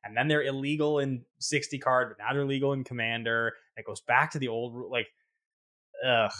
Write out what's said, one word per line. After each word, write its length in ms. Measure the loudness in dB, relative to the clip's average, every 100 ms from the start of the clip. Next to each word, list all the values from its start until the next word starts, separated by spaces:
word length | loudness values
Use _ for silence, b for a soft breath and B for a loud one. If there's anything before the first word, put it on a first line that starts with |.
and 120 | -6 0
then 120 | 2
they're 160 | 4
illegal 560 | 2 -2 -2 0 2 2
in 240 | 0 -2 -6 _
sixty 400 | -2 -2 -2 -2
card, 300 | 2 2 2
but 140 | -4
now 100 | -2
they're 120 | 0 0
legal 280 | 0 0
in 100 | 0
Commander. 680 | -4 -4 -2 -2 0 0 0 B B -16
It 80 | -12
goes 160 | -12
back 300 | 2 4 4
to 80 | -2
the 80 | -4
old 280 | -4 -6 -8
rule. 160 | -6
Like, 160 | -4 -6 _ _ _ _ _ _ _ _ -6 2
ugh, 260 | 4 2